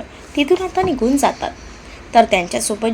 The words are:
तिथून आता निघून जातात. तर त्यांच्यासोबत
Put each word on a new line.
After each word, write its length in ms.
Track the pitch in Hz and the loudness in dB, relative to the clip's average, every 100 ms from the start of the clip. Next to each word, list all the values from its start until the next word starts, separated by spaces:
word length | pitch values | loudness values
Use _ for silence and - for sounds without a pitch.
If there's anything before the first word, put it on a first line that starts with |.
| - - - 285 | -2 -16 -6 -2
तिथून 280 | 285 359 | 2 2
आता 180 | 370 370 | 0 -2
निघून 340 | 370 254 226 277 | 0 0 2 4
जातात. 340 | 208 - - - - - - - - | 2 0 -6 -8 -16 -20 -20 -20 0
तर 100 | 233 | 4
त्यांच्यासोबत 640 | 220 190 175 233 - 208 226 | 4 2 0 -2 -4 -2 -2